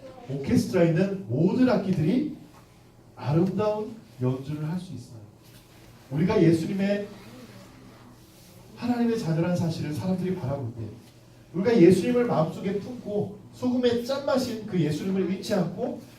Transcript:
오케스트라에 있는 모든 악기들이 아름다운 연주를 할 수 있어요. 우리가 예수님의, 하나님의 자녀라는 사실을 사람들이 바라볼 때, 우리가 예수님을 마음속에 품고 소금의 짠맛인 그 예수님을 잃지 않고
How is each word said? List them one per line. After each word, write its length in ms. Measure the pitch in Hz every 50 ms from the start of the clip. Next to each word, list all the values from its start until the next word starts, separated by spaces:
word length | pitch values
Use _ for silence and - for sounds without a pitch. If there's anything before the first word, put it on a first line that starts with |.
| - - - - - -
오케스트라에 600 | 135 143 139 - 247 247 - - 185 175 170 160
있는 360 | 156 180 196 196 196 - -
모든 420 | 110 120 147 170 196 233 254 254 247
악기들이 680 | 208 185 190 190 - 151 156 175 240 277 302 - - - - - - - - - - - - - - - - - -
아름다운 800 | - 110 120 156 165 185 190 190 202 208 214 208 214 220 247 - - - - - 123
연주를 460 | 127 127 131 131 135 147 151 151 151 156
할 100 | 175 180
수 140 | 180 - 139
있어요. 240 | 113 - - 117 110 104 - - - - - - - - - - - - - - - - -
우리가 300 | 131 156 185 - 220 -
예수님의, 680 | 165 165 170 - - 202 196 190 196 202 202 208 202 - - - - - - - - - - - - - - - - - - - - - - - - - - - - - - - - - -
하나님의 440 | - 240 247 240 233 233 226 226 -
자녀라는 360 | 156 160 160 160 170 180 175
사실을 380 | 175 175 160 - - 147 147 151
사람들이 420 | - 185 185 185 175 175 185 -
바라볼 360 | - - 131 143 123 120 113 -
때, 60 | 113 - - - - - - - - - - - - - - -
우리가 260 | 175 196 240 226 190
예수님을 440 | 170 185 - - - 247 240 240 240
마음속에 540 | - 156 151 156 - - - 185 196 190 -
품고 580 | - 254 247 - - 202 208 208 - - - - - - -
소금의 520 | - 254 254 247 254 247 240 233 240 -
짠맛인 600 | - 277 285 277 285 269 254 240 220 220 214 -
그 120 | 208 185 175
예수님을 500 | 147 147 - - 196 190 190 190 180 170
잃지 220 | 190 - - - 151
않고 480 | 175 170 - - 208 247 262 - - - - -